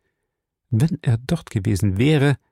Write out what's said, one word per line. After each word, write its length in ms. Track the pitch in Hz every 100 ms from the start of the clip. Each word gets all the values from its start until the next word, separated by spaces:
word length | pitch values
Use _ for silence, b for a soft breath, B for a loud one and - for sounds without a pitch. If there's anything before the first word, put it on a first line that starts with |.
| _ _ _ _ _ _ -
Wenn 280 | 110 156 -
er 160 | - 117
dort 320 | 127 170 -
gewesen 480 | 110 98 98 104 95
wäre, 400 | 131 156 143 139 _